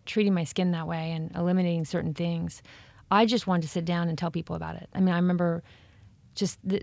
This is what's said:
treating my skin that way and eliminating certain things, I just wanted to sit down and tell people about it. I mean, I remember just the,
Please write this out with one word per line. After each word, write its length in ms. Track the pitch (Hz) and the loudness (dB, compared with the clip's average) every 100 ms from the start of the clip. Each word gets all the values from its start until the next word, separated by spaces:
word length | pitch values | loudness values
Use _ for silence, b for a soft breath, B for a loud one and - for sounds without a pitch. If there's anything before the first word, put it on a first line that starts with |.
| - | -4
treating 260 | - 202 | 0 2
my 120 | 185 | 2
skin 260 | 160 - 180 | 0 0 0
that 160 | 170 160 | 0 -2
way 260 | 165 160 | -4 -4
and 180 | 165 160 175 | -4 -6 -2
eliminating 480 | 175 185 180 170 | 2 2 2 0
certain 300 | 156 175 170 | -2 -2 -2
things, 480 | 147 170 170 170 - B B B B - | -2 -2 -2 -4 -8 B B B B 0
I 160 | 196 226 | 4 4
just 200 | 233 - | 2 2
wanted 180 | 180 | 0
to 40 | 160 | 0
sit 160 | - | -4
down 240 | 170 175 170 | -2 0 0
and 80 | 156 | -2
tell 140 | 170 | -4
people 260 | 170 160 165 | -4 -6 -8
about 200 | 160 - | -8 -10
it. 120 | - | -8
I 60 | - | 0
mean, 120 | 185 | 2
I 40 | 175 | 4
remember 460 | 180 180 175 170 b b b b b b - | 2 4 2 0 b b b b b b -18
just 240 | - 202 - | -4 -2 -2
the, 180 | - 202 | -2 -4